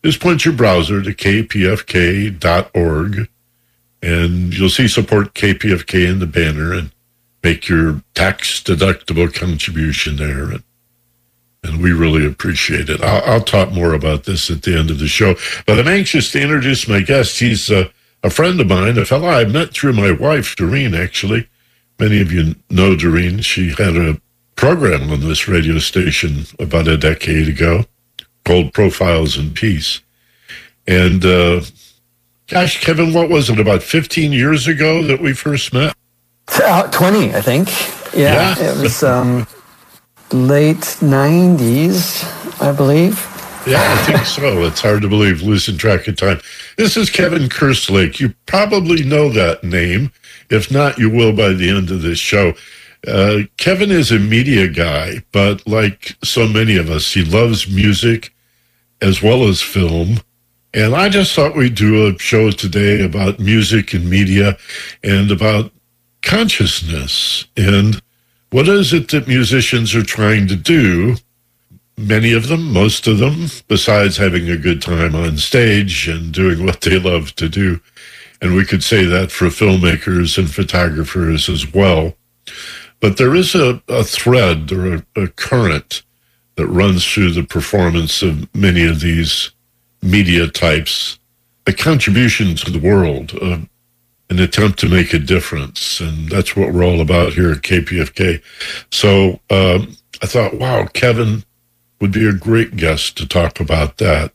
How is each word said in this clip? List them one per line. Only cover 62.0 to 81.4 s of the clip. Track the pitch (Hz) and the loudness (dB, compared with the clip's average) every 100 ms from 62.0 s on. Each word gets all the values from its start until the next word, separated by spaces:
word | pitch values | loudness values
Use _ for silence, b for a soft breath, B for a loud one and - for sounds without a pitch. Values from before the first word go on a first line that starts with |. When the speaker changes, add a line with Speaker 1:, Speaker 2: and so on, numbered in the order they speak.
| 107 | 2
Speaker 1:
a | 92 | 0
show | - 113 110 | 0 2 2
today | 98 101 101 101 104 | 0 -2 0 2 2
about | 95 90 95 - | 0 0 -2 -2
music | 101 110 101 107 95 | 2 2 2 0 0
and | 95 87 | -4 0
media | 95 98 98 101 95 B B B B | 2 2 4 2 0 B B B B
and | - 98 101 | -2 2 2
about | 95 107 104 113 _ _ _ _ _ | 2 0 0 -2 _ _ _ _ _
consciousness | - 202 226 - 95 - 82 80 67 90 101 - - - | -2 0 0 0 0 -2 -6 -6 -4 -4 -2 -6 -8 -2
and | 95 101 104 104 _ _ _ _ _ | 2 4 2 0 _ _ _ _ _
what | 123 160 | 0 4
is | 202 156 | 4 4
it | 165 - | 0 0
that | 151 131 | -4 0
musicians | 127 117 131 117 123 113 | 0 2 0 0 -2 0
are | 110 | -2
trying | 101 - 104 107 98 | -2 0 2 2 2
to | 92 | -2
do, | 76 165 110 87 104 120 _ _ _ _ _ - _ - | 2 4 4 2 0 -2 _ _ _ _ _ -20 _ -8
many | 104 110 113 | 0 2 4
of | 117 117 | 2 0
them, | 165 165 | -2 0
most | 95 107 - - | 2 2 2 0
of | 107 | 2
them, | 127 151 170 - _ | 2 0 -4 -8 _
besides | 101 - 104 101 87 | -2 2 2 2 0
having | 98 87 85 | 0 0 -2
a | 85 | -2
good | 78 80 | -2 -2
time | - 85 85 | -2 -2 0
on | 78 85 76 | 0 -2 -2
stage | - 131 117 104 101 87 - | 0 2 4 2 0 -4 -4
and | 82 82 | -6 -6
doing | 80 95 82 92 | 0 0 2 -2
what | 87 | -2
they | - 92 | 0 0
love | 92 87 73 - | 0 -2 -4 -6
to | 82 | -4
do. | 98 98 82 B B B B B B | -2 -2 -2 B B B B B B
And | 90 90 | 0 0
we | |
could | 98 95 | 2 -2
say | - 110 | 0 2
that | 92 90 92 | 2 0 -2
for | - 90 | 0 -2
filmmakers | - 104 95 87 82 - 90 87 - | 2 2 4 2 0 -2 0 0 0
and | 87 | -2
photographers | 73 98 90 87 78 76 - 82 80 | -2 -2 0 -2 -2 -4 -2 0 0